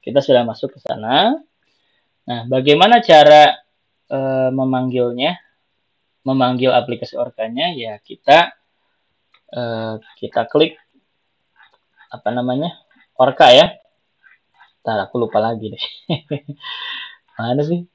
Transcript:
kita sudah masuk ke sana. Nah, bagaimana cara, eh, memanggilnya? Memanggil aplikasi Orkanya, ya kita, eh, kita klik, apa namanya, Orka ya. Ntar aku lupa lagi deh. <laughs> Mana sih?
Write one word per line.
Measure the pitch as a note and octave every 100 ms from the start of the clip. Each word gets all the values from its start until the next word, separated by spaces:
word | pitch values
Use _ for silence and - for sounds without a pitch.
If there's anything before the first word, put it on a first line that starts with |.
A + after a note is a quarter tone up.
kita | - C3
sudah | C3+ B2+
masuk | A#2 G#2+ C#3 _
ke |
sana. | - - A2 C#3 G#3 D4+ _ _ _ _ _ _ _ _ -
Nah, | A#2+ A#2+
bagaimana | C3 C3+ D3 G3 A#3+
cara, | A3+ D#3+ D3 D3+ D3 - _ _ _ _ _
eh, | C3+ C3+ C3 C3
memanggilnya? | C3 C3 C3 B2+ B2 A#2+ A#2+ D3 F3 _ _ _ _ _ _ _ _ C3
Memanggil | C3 B2+ B2+ C3 B2+
aplikasi | A#2+ A#2 A2+ -
Orkanya, | A#2+ - A2 A#2+ E3+
ya | D#3 A2+ G#2
kita, | _ - - D3+ E3+ _ _ _ _ _ _ _ _ _ _ -
eh, | A#2+ A2+ A2+ A2 _ _
kita | A2 - A2+
klik, | D3 E3 - _ _ _ _ _ _ _ _ _ _ _ _ _
apa | - G#2 B2
namanya, | B2 B2+ E3+ - _ _ _ -
Orka | C3 C3 C#3+ B2+
ya. | F#3 - _ _ _ _ _ _ _ _ _ _
Ntar | - G#2+ F#2+
aku | A#2+
lupa | A2+ G#2+
lagi | A2 A2+ G#2+
deh. | - - - -
<laughs> | D#3 _ C#3+ - C#3+ - - - - - - _ -
Mana | A2+ C3+
sih? | D3 F3 F3